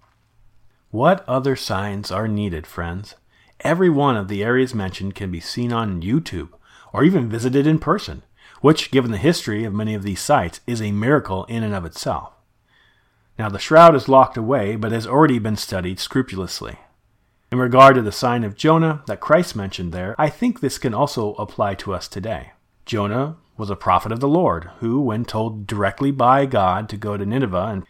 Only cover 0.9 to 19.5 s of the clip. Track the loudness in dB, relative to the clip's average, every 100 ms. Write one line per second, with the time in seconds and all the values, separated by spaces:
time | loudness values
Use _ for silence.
0.9 | 0 2 2 0 -2 -2 -2 -4 -4 -4
1.9 | -6 -6 -4 -2 -2 -4 -6 -8 -10 -8
2.9 | -8 -12 -20 _ _ _ -6 -2 2 2
3.9 | 4 2 0 -2 -2 0 2 0 -2 -6
4.9 | -6 -8 -8 -8 -8 -8 -6 -4 -2 -4
5.9 | -4 -2 -2 -2 -8 -10 _ _ -20 -8
6.9 | 2 4 4 0 -2 0 2 2 2 0
7.9 | -2 -4 -12 -16 _ -20 0 4 4 2
8.9 | 0 2 0 0 0 -2 -4 -4 -4 -4
9.9 | -4 -6 -6 0 0 0 -6 -8 -4 -2
10.9 | -2 2 0 0 -6 -6 -6 -4 -6 -8
11.9 | -8 -6 -6 -8 _ _ _ _ _ _
12.9 | _ _ _ _ -8 -6 -6 4 10 10
13.9 | 8 6 6 6 0 -2 0 -2 -4 -4
14.9 | -4 0 4 4 2 -2 -4 -4 -6 -6
15.9 | -8 -4 -2 -2 -6 -8 -10 -12 -16 _
16.9 | _ _ _ _ _ _ -2 4 8 10
17.9 | 8 2 -2 -2 -2 -4 0 2 4 2
18.9 | -2 -8 -8 2 2 2